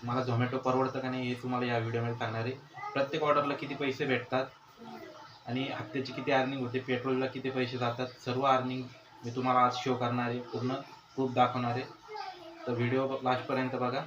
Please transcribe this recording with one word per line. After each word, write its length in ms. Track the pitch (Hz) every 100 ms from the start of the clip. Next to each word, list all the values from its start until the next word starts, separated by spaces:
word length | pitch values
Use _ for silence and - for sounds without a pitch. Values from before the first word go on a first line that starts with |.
मला 180 | 120 123
Zomato 360 | 127 120 120 131
परवडतं 420 | 131 135 131 131
का 100 | 127
नाही 180 | 127 123
हे 60 |
तुम्हाला 320 | 123 127 123 123
या 120 | 120
व्हिडिओमध्ये 380 | 113 117 117 117
सांगणार 260 | 117 113
आहे. 100 | 117 135 - - -
प्रत्येक 300 | 139 139 160
ऑर्डरला 300 | 151 147 143
किती 220 | 139 135 143
पैसे 300 | 139 127 139
भेटतात 400 | 123 120 131 135 - - - - - - - - - -
आणि 160 | 123
हप्त्याची 500 | 135 127 117 135 127
किती 180 | 131 131
अर्निंग 300 | 135 131 135
होते, 180 | 120 127
पेट्रोलला 460 | 127 123 135 131 131
किती 240 | 135 131
पैसे 280 | 131 123 123
जातात, 300 | 120 117 123 - -
सर्व 160 | 123
अर्निंग 420 | 139 131 127 131 123 - - - 120
मी 100 | 120
तुम्हाला 240 | 127 123
आज 160 | 123 -
शो 180 | -
करणार 360 | 123 120 123 120
आहे, 100 | 120
पूर्ण 340 | - - 123 135 139 - - -
प्रूफ 180 | 135
दाखवणार 380 | 123 123 127 123
आहे. 120 | 120 139 - - - - - - - -
तर 40 |
व्हिडिओ 360 | 113 120 131 135 131
लास्टपर्यंत 520 | 127 123 - 131 131 123
बघा. 260 | 123 131